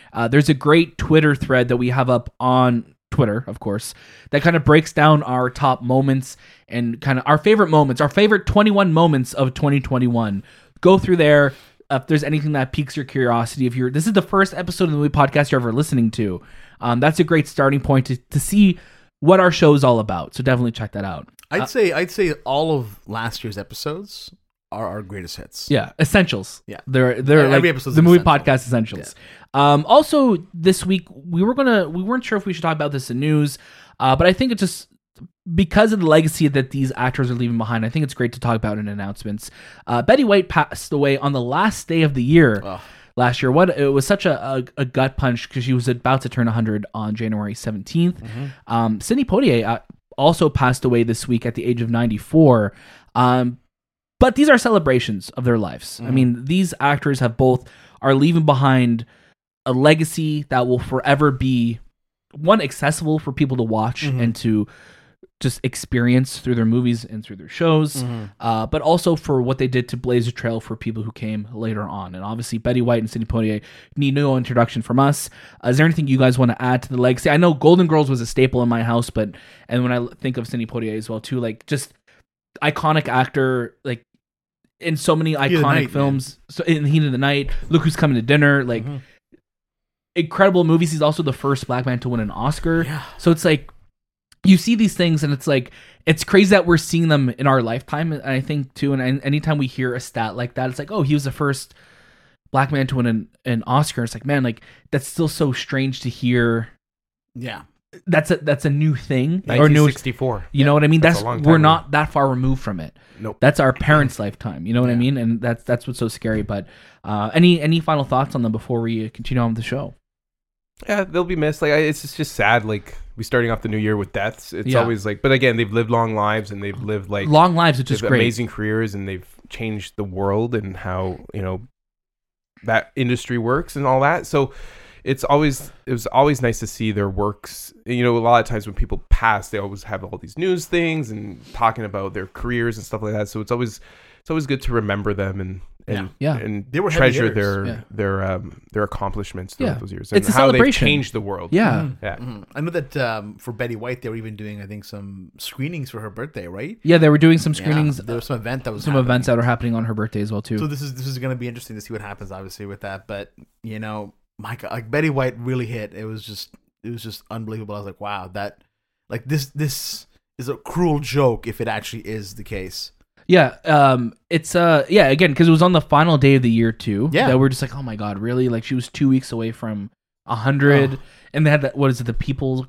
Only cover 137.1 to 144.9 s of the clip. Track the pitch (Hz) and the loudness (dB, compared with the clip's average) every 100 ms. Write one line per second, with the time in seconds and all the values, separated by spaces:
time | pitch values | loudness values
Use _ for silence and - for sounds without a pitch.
137.1 | 95 104 101 - - - - - 123 120 | -2 -4 -6 -14 -18 -18 -16 -6 0 2
138.1 | 117 113 120 110 113 101 98 - - - | 2 4 2 2 -6 -6 -4 -4 -4 2
139.1 | - 113 104 - 107 98 98 - 98 95 | 2 4 0 -2 -8 -8 -10 -12 -10 -10
140.1 | 90 - 127 185 180 - 175 170 160 123 | -14 -14 -6 -2 -2 -2 -2 -2 -4 -6
141.1 | 104 104 92 - - 113 113 107 101 98 | -10 -12 -16 -14 -4 -2 -2 -6 -8 -8
142.1 | 101 95 - 120 120 117 110 - 107 107 | -8 -12 -10 -6 -2 -2 -4 -8 -8 -6
143.1 | 107 104 110 107 120 120 - - - _ | -6 -6 -8 -6 -4 -4 -8 -20 -20 _
144.1 | _ - 160 139 139 - 120 107 | _ -6 -4 -4 -4 -2 -2 -2